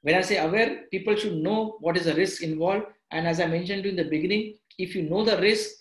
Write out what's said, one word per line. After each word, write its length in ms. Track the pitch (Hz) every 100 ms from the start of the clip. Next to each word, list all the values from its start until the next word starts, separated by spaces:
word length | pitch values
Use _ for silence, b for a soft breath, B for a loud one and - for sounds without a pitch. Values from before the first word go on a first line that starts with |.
When 120 | 143
I 60 | 180
say 160 | 185 196
aware, 460 | 160 202 240 - -
people 260 | 190 202 214
should 200 | 214 165
know 420 | 165 214 214 -
what 160 | 160 170
is 80 |
the 100 | 165
risk 280 | 156 185 -
involved. 420 | 165 156 170 202 220 - _
And 140 | 160 165
as 140 | 165
I 60 | 165
mentioned 400 | 165 180 196 196
in 100 | 185
the 80 |
beginning, 520 | 151 156 156 208 214 - _ -
if 180 | 180
you 140 | 190 156
know 160 | 180
the 140 | 220 196
risk 320 | 190 214 - -